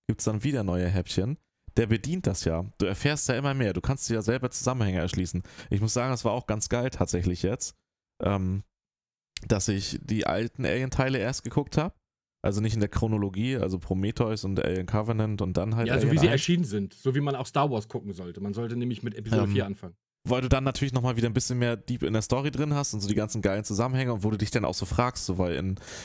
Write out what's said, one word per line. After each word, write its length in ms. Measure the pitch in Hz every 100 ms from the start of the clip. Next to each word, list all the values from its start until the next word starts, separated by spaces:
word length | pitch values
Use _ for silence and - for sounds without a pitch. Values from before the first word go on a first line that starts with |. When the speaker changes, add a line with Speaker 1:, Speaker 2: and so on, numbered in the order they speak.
| -
Speaker 1:
gibt's 140 | 113
dann 200 | - 107
wieder 200 | 127 139
neue 240 | 98 90 90
Häppchen. 500 | 92 87 - 101 156 _ _ - -
Der 80 | 113
bedient 380 | 113 135 180 -
das 200 | 92 -
ja. 200 | 82 98 -
Du 60 | 95
erfährst 400 | 95 139 147 -
ja 60 | 123
immer 180 | 139
mehr. 200 | 135 110
Du 80 | 90
kannst 280 | - 139 -
dir 60 | 113
ja 60 |
selber 260 | 104 127 127
Zusammenhänge 500 | - - 113 101 92
erschließen. 440 | 90 - 90 90 - - -
Ich 120 | 98
muss 120 | 107
sagen, 160 | 123 127
das 140 | 123 113
war 60 |
auch 160 | 120 -
ganz 200 | 107 -
geil 200 | 120 127
tatsächlich 540 | - 92 90 90 87
jetzt, 320 | 92 117 - - _ _ _ -
ähm, 400 | 95 101 92 98 - _ _ _ _ _ _ - -
dass 200 | 104 104
ich 320 | 98 92 -
die 240 | - 110 -
alten 400 | 92 117 - 107
Alien-Teile 520 | 110 131 - 131 131
erst 240 | 107 131
geguckt 340 | 117 - 139 -
hab. 180 | 170 - _ _ _ _ -
Also 140 | 101
nicht 140 | 110
in 60 | 110
der 80 | 104
Chronologie, 640 | - 110 107 101 92 123 131
also 220 | 92 92
Prometheus 640 | - 92 101 - 117 110
und 160 | 95 95
Alien 220 | - 92 92
Covenant 540 | 107 107 110 110 104
und 140 | 98 87
dann 180 | 104 113
halt 120 | 117
Speaker 2:
Ja, 60 |
so 60 | 127
Speaker 1:
Alien 100 | -
Speaker 2:
wie 40 | 151
sie 80 | 165
Speaker 1:
eins. 60 |
Speaker 2:
erschienen 300 | 135 - 175 139
sind, 280 | 104 95
so 200 | - 135 131
wie 60 |
man 140 | 143 135
auch 100 | 131
Star 240 | 143 143
Wars 160 | 117 107
gucken 260 | 110 98
sollte. 280 | 87 90 87
Man 120 | 101
sollte 220 | 101 117 120
nämlich 260 | 123 117
mit 120 | 117 107
Episode 280 | 107 110
Speaker 1:
Ähm, 80 | 101
Speaker 2:
vier 140 | 101 98
anfangen. 300 | 98 92 - _ _ -
Speaker 1:
weil 140 | 123
du 80 | 127
dann 160 | 135 135
natürlich 280 | - 139
nochmal 220 | 123 123 117
wieder 140 | 117
ein 40 |
bisschen 240 | 110 - 123
mehr 200 | 120 113
deep 260 | - 123
in 80 | -
der 80 | 110
Story 300 | - 127 143
drin 220 | 127 151
hast 200 | 143 139
und 60 | 110
so 80 | 98
die 80 | 104
ganzen 260 | 107 110
geilen 220 | 98 98
Zusammenhänge 500 | 110 101 123 131 127
und 100 | 110 107
wo 40 |
du 80 | 107
dich 140 | 107
dann 140 | 120 82
auch 80 |
so 120 | 85 -
fragst, 400 | - 123 - -
so, 120 | 92
weil 180 | 90 71
in, 200 | 95 95 - -